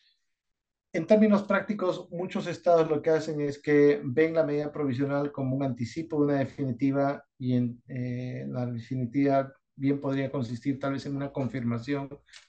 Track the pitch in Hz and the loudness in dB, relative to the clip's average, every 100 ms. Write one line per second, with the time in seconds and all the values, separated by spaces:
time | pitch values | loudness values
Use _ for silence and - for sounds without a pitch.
0 | _ _ _ _ _ _ _ _ _ 180 | _ _ _ _ _ _ _ _ _ -4
1 | 160 214 214 202 - 196 - 208 180 165 | 4 6 6 4 2 -2 -2 -2 -2 -2
2 | - 170 185 190 165 165 - 170 160 151 | -4 -8 -6 -6 -6 -2 4 6 6 2
3 | 160 160 156 151 147 143 - 147 147 143 | 2 2 0 -4 -4 -4 2 6 6 4
4 | 143 127 160 165 151 147 147 151 143 123 | 0 2 2 4 0 0 -4 -4 -2 -2
5 | 143 143 143 131 131 135 139 120 113 160 | -2 -2 -4 -4 -4 -2 -2 -4 -6 -6
6 | 160 151 143 143 131 - 135 123 139 139 | -6 0 2 2 0 -4 -6 -2 0 2
7 | 139 117 - - 127 123 123 123 - 127 | 0 -2 -10 -8 -2 0 0 -4 -12 -8
8 | 123 123 127 127 139 127 123 117 113 131 | -6 -6 -8 -8 -8 -6 -4 -6 -6 -4
9 | 123 139 139 139 131 - _ - 135 139 | -4 0 2 2 0 -8 _ -4 -2 0
10 | 143 135 135 143 113 123 143 127 139 135 | -2 -2 -4 -4 -6 -6 -4 -4 -4 -6
11 | 143 139 139 139 123 135 120 117 120 143 | -6 -6 -6 -6 -6 -4 -4 -4 -4 -6
12 | 139 139 _ - | -6 -14 _ -20